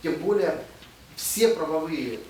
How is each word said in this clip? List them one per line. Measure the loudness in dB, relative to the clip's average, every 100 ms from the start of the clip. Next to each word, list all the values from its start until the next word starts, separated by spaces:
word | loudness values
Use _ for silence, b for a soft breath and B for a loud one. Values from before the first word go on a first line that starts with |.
Тем | -2
более | -2 2 2 2 0 -6 -18 -20 -20 -20
все | -10 -6 4 4
правовые | 4 0 -2 -2 -4 -4 -6 -10